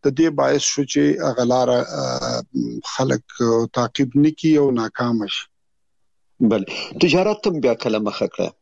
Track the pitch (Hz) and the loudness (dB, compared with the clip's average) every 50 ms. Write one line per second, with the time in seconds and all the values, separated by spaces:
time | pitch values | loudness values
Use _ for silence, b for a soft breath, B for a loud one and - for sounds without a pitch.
0 | - 143 135 131 160 165 151 139 139 135 139 143 - - - - 143 131 - 147 | -2 -2 2 2 2 2 2 0 0 2 2 0 0 -2 -2 -2 -4 -2 0 2
1 | 143 147 143 - - 139 123 123 123 120 123 127 127 123 123 123 120 - - 147 | 2 2 2 0 -2 -2 0 0 0 2 2 2 2 2 2 0 0 -2 -6 -6
2 | 135 127 127 127 127 120 120 117 107 - - 131 - 58 58 - - - - - | -4 -4 -4 -4 -4 -4 -6 -6 -8 -6 -6 -4 -4 -4 -6 -10 -10 -8 -4 -2
3 | 131 135 131 123 - - - - 123 117 113 113 117 113 - 127 120 117 - - | 0 0 0 -2 -4 -10 -6 -2 0 2 2 2 0 0 -2 -2 -2 -2 -2 -2
4 | 139 123 - 143 147 156 156 - - 160 156 147 143 139 127 120 113 107 - - | -2 0 2 4 4 4 2 2 2 4 4 4 4 4 2 0 -2 -4 -4 -4
5 | 120 120 117 113 104 95 - - - - _ _ _ _ _ _ _ _ _ _ | -2 0 0 -2 -2 -4 -6 -8 -10 -12 _ _ _ _ _ _ _ _ _ _
6 | _ _ _ _ _ _ _ _ 131 110 113 107 95 B B B B B B - | _ _ _ _ _ _ _ _ 2 2 2 2 -2 B B B B B B 0
7 | 175 175 147 180 185 208 208 208 - 202 180 156 131 127 113 - - 117 107 107 | 2 4 4 2 2 0 -2 -2 -2 -2 -2 0 0 0 0 0 0 -2 -2 0
8 | 107 104 104 - 110 95 - - 92 82 - _ | -2 -4 -4 -4 -4 -4 -4 -6 -6 -6 -8 _